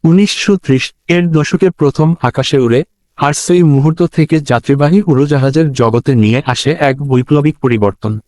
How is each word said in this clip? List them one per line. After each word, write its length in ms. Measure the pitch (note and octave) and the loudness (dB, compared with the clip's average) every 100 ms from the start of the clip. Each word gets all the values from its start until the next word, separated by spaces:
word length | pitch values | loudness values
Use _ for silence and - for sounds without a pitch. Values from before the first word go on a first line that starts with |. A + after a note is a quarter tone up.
উনিশশো 500 | D#3+ F3+ G#3 - - G3 | 4 2 2 -2 -2 -2
ত্রিশ 220 | - C3 - _ - F3 | 0 -2 -2 _ -4 -2
এর 80 | F3 D#3 | 0 0
দশকে 300 | D3 - F#3+ - | 0 0 0 0
প্রথম 280 | C#3+ - D#3 E3+ B2 | -2 0 0 0 -4
আকাশে 280 | - B2+ C#3 A#2+ | -4 -2 0 2
উড়ে, 160 | A#2+ E3+ _ _ - | 0 -2 _ _ -4
আর 160 | C#3+ C#3+ | -4 -4
সেই 200 | - F3+ E3 | 0 2 4
মুহূর্ত 280 | C#3 D3+ D#3+ F3 - | 2 0 0 -2 0
থেকে 180 | D3+ D#3+ C#3+ | 0 -2 0
যাত্রীবাহী 500 | A#2+ - C#3 D3 F#3+ G3+ | -2 0 0 2 2 2
উড়োজাহাজের 560 | C3 C#3+ D3 C3+ D3 D#3+ B2+ | 0 2 0 0 0 -2 0
জগতে 320 | A#2 A#2 - B2 | 0 0 0 2
নিয়ে 160 | G#2+ A#2+ C3 | 2 0 -2
আসে 260 | B2 C3+ E3 C#3+ | -4 -4 -2 -2
এক 60 | C3 C#3+ | -2 -2
বৈপ্লবিক 460 | B2+ B2 D3 D3 - | -2 0 0 0 -2
পরিবর্তন। 500 | C3 A#2 G2+ - G#2+ G#2+ | -2 0 -2 -2 -8 -8